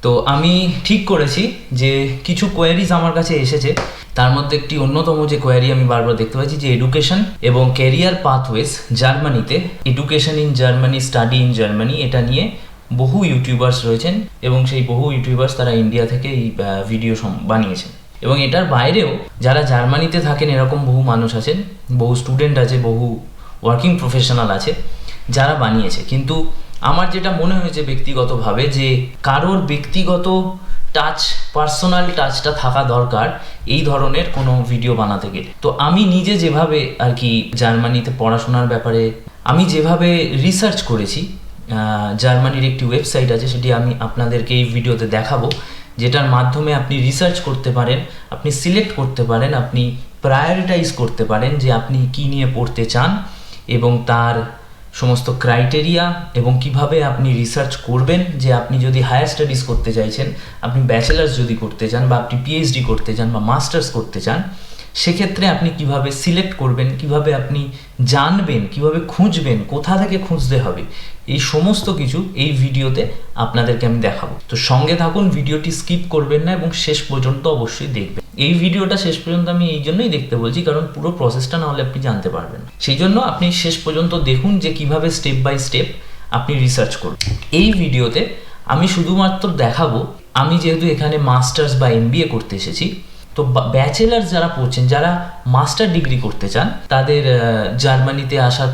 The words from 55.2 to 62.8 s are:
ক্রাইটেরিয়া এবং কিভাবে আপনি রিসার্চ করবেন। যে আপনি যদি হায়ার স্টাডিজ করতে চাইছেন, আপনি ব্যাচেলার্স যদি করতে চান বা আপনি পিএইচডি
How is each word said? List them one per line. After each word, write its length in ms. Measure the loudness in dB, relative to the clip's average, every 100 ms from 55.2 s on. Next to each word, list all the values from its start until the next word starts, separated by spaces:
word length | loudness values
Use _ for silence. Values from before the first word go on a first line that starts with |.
| 0 -2
ক্রাইটেরিয়া 600 | 0 2 2 2 2 2 0 -2 -4 0
এবং 120 | 2 2
কিভাবে 340 | 2 0 2 2
আপনি 240 | 0 0 0
রিসার্চ 400 | 2 0 -2 -4 -4 -2
করবেন। 340 | 0 2 2 0 0
যে 80 | 2
আপনি 220 | 2 2 0 2
যদি 140 | 2
হায়ার 280 | 2 2 0
স্টাডিজ 280 | 0 0 0 0
করতে 220 | 0 0 0
চাইছেন, 300 | -2 -2 -4 -6 -12 -8
আপনি 180 | -2 0 2
ব্যাচেলার্স 400 | 2 2 2 2 0
যদি 140 | 0 -2
করতে 220 | -4 -4 -4
চান 120 | 0 2
বা 60 | 2
আপনি 140 | 0 -4 -2
পিএইচডি 360 | -2 0 0